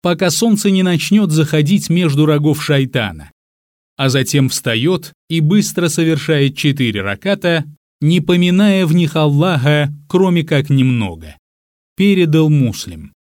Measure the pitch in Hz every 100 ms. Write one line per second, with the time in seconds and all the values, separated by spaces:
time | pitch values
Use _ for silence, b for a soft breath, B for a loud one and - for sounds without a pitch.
0 | 175 165 180 - 226 208 202 190 185 170
1 | - 208 190 156 156 156 147 202 - 170
2 | 170 143 156 147 147 151 - 139 131 127
3 | 104 80 73 _ _ _ _ _ _ -
4 | 135 135 131 143 131 - - 113 143 185
5 | - _ _ 165 156 208 208 - 170 170
6 | 165 156 - 151 139 139 151 139 120 101
7 | 98 101 190 196 180 165 147 - _ _
8 | 151 180 151 180 180 180 208 190 175 170
9 | 160 165 151 143 180 170 135 147 147 -
10 | - 180 190 175 156 147 143 139 131 123
11 | 98 82 78 - _ _ _ _ _ -
12 | 196 190 170 156 156 147 123 98 - 82
13 | - _